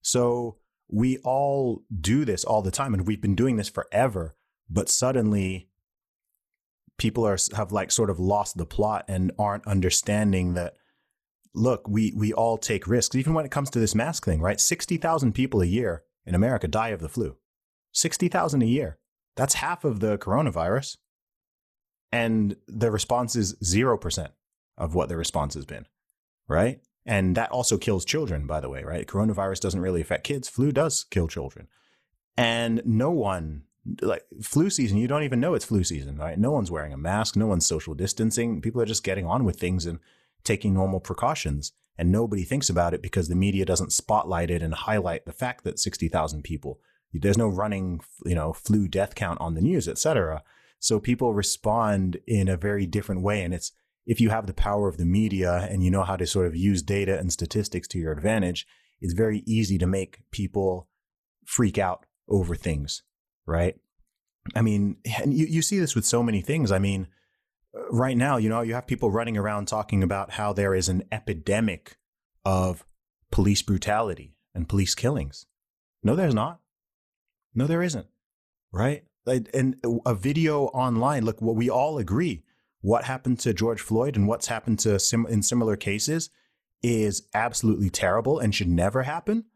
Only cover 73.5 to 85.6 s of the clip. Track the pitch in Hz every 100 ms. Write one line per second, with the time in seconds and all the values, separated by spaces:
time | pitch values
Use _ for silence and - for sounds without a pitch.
73.5 | 101 - 95 - 107 113 80 71 _ _
74.5 | 95 80 101 92 - 120 143 69 - -
75.5 | _ _ _ _ _ 104 156 175 110 127
76.5 | 170 _ _ _ _ _ _ _ _ _
77.5 | 113 143 165 180 127 - _ _ _ _
78.5 | _ _ 92 120 147 _ _ - 127 110
79.5 | 131 131 127 117 117 123 104 120 147 160
80.5 | 147 139 127 127 113 127 143 113 110 113
81.5 | 110 120 120 147 147 95 110 175 85 _
82.5 | _ _ _ 98 117 - 131 131 120 123
83.5 | 95 113 110 - 110 135 113 101 117 -
84.5 | 113 - 107 110 98 - 113 113 110 101
85.5 | 123